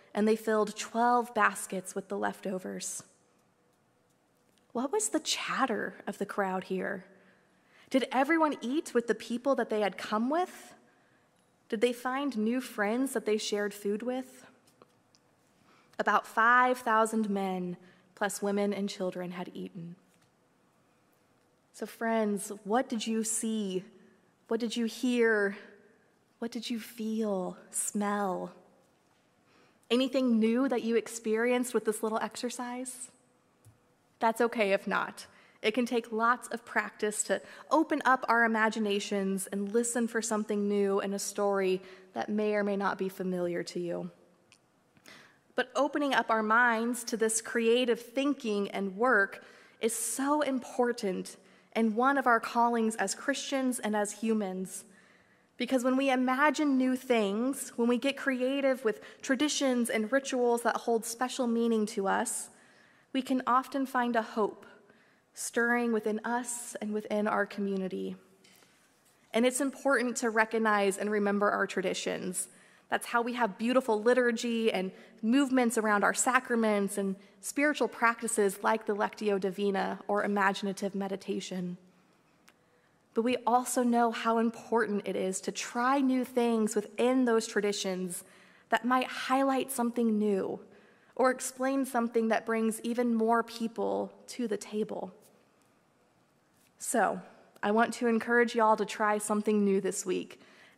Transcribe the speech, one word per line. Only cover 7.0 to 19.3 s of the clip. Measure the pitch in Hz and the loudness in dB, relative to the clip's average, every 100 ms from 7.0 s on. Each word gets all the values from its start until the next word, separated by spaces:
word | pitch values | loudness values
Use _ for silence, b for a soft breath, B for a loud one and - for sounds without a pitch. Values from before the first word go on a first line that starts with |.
| - b b b b b b b b | -12 b b b b b b b b
Did | 262 269 | 0 2
everyone | 240 277 330 302 208 | 2 2 4 2 0
eat | 233 294 - | -2 -4 0
with | 240 233 | 0 0
the | |
people | 220 - 233 277 240 | -2 -4 -2 0 0
that | 226 | 0
they | 214 | 0
had | 196 190 | -2 -4
come | - 214 240 | -4 -2 0
with? | 320 359 - - - b b b b b b _ _ - | 0 -2 -8 -20 -20 b b b b b b _ _ -6
Did | 214 | 0
they | 247 | 0
find | 240 254 262 285 214 | 0 -6 -4 -4 -2
new | 214 254 | -2 -2
friends | 254 - 202 240 269 | -4 -4 -2 0 -2
that | 233 214 | -2 -2
they | 214 | -2
shared | - 208 208 | -2 -2 -4
food | 202 202 208 | -4 -4 -4
with? | 240 254 254 - - _ _ _ - _ _ _ _ _ _ b b b b - | -4 -6 -8 -16 -20 _ _ _ -20 _ _ _ _ _ _ b b b b -2
About | 208 202 - | 2 2 2
five | 226 226 247 254 247 | 4 6 6 6 2
thousand | 233 220 220 220 208 | 2 4 4 2 0
men, | 196 190 185 180 175 B B B | 0 -2 -2 -6 -8 B B B
plus | - 202 - | -4 -4 -2
women | 202 202 202 | -2 0 0
and | 196 202 | -2 -4
children, | - 185 180 180 | -4 -6 -6 -8